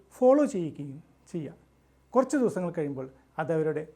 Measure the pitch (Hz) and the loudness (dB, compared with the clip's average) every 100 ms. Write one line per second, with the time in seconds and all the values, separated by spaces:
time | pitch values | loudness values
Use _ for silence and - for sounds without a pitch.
0 | _ - 254 277 277 190 160 - 143 135 | _ 2 6 6 4 0 -6 -8 -12 -14
1 | - _ - 175 143 - _ _ _ _ | -20 _ -12 -10 -10 -14 _ _ _ _
2 | _ 247 269 294 233 190 180 170 147 135 | _ 0 2 2 0 0 -4 -4 -4 -6
3 | 131 - _ - 160 160 156 151 160 | -10 -14 _ -8 -2 0 0 -2 -8